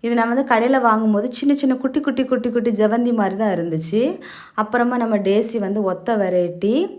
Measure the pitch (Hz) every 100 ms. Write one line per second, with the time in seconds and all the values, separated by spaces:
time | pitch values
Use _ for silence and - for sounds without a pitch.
0 | 233 233 233 240 - 233 240 269 240 220
1 | 220 208 240 - 285 285 269 254 262 294
2 | 285 254 254 254 240 233 226 208 214 226
3 | 240 226 196 190 220 175 170 160 160 208
4 | 269 370 - - - - 214 247 240 247
5 | 226 208 196 202 226 233 190 208 196 180
6 | - 220 190 180 175 175 196 262 381